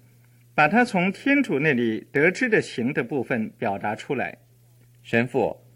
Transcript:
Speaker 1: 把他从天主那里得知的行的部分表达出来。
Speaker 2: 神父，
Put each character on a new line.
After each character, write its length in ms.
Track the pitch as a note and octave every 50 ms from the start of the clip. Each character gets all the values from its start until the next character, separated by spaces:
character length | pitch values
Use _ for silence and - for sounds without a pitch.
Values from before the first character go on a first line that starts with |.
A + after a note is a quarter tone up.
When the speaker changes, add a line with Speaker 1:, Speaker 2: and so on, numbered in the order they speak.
| _ _ _ _ _ _ _ _ _ _ _
Speaker 1:
把 140 | - D3+ D3+
他 160 | F3+ A#3+ B3
从 260 | A#3 - F#3 F3 G3
天 320 | F#3+ - - C#4 C#4+ D4
主 160 | B3+ - F3 C3+
那 160 | D3+ D#3+ C#3
里 320 | A#2+ A#2+ A2+ A2 G#2 - -
得 180 | - C#3 D3 F3+
知 200 | F3+ - B3+ B3
的 120 | G3+ E3+
行 320 | - - - - A2+ B2 D3+
的 80 | D#3+
部 220 | C3 A#2 D#3 C#3 A2+
分 260 | - C3+ A#2 A2 -
表 280 | - - B2+ G#2+ G2 G2
达 160 | - G#2 G#2+
出 180 | - - - D3
来。 240 | A#2+ G2 - - - _ _ _ _ _ _ _ _ _ _ _ _ -
Speaker 2:
神 220 | - - A#2 A#2+
父， 320 | B2+ - C3+ G#2 D#2+ - - - _ _